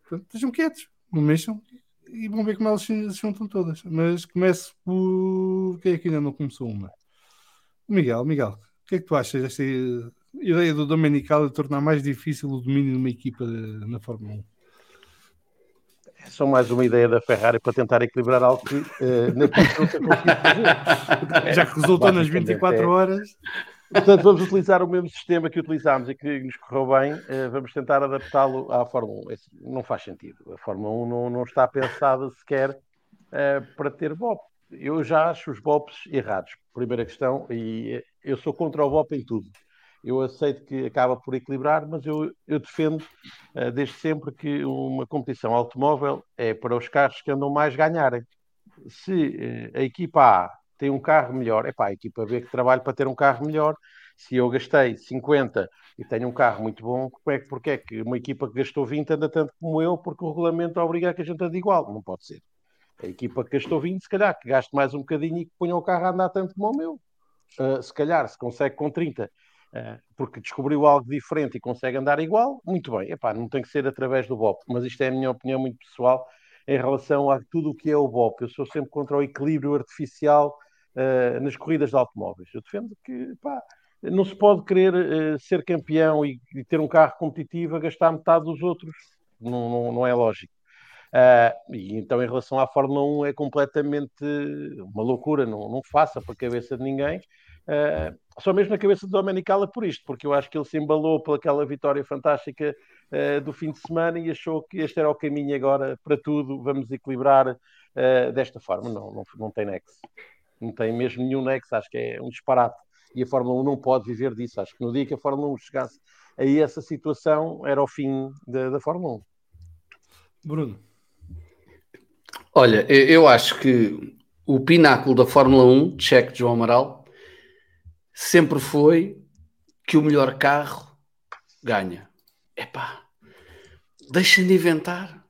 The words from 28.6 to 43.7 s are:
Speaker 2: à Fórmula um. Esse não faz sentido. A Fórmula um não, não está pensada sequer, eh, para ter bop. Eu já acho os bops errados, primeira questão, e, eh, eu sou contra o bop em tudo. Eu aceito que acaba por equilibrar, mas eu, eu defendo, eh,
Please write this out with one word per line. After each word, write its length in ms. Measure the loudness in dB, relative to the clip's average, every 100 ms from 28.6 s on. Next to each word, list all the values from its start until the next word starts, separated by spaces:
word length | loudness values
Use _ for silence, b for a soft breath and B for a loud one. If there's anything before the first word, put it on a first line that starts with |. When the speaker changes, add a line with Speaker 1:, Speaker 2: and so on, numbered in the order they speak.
| -4
Speaker 2:
à 160 | -2 -2
Fórmula 400 | -4 -6 -12 -14
um. 60 |
Esse 180 | -16 _ _
não 200 | -12 -12
faz 220 | -8 -8
sentido. 500 | -8 -18 -20 -20 -20
A 40 | -16
Fórmula 320 | -12 -8 -6
um 180 | -6 -6
não, 220 | -6 -6
não 140 | -6
está 220 | -4 0 0
pensada 640 | 0 -4 -2 0 0 -4
sequer, 460 | -12 _ -2 -2 -4 _ _ _ _ _
eh, 300 | -4 -2 -2 -6 -8
para 120 | -8
ter 240 | -6 -8
bop. 280 | -6 -6 -6 -10 _ _
Eu 320 | -12 -6 -4 0
já 240 | 2 2
acho 200 | -2 -10
os 100 | -8
bops 340 | 0 0 -2 -20 -4
errados, 460 | -4 -2 -6 -6 -20 _
primeira 320 | -10 -6 -4 -6
questão, 420 | -4 -4 -4 -6
e, 440 | -8 -8 -8 -8
eh, 100 | -10 -12 _ -8
eu 100 | -6
sou 180 | -6
contra 300 | -4 -6 0
o 60 | 0
bop 260 | 0 -2 -8
em 80 |
tudo. 260 | -6 -8 -8 _ _ _ _ _
Eu 180 | -6 -4
aceito 440 | -4 -4 -4 -4 _
que 200 | -8 -6
acaba 300 | 0 0 0
por 180 | -6
equilibrar, 540 | -8 -6 -4 0 -2 -2
mas 180 | -10 -6
eu, 260 | -6 -6 -10 -6
eu 140 | -6
defendo, 420 | -6 -4 -2 -2 -10 b b b b -8
eh, 160 | -6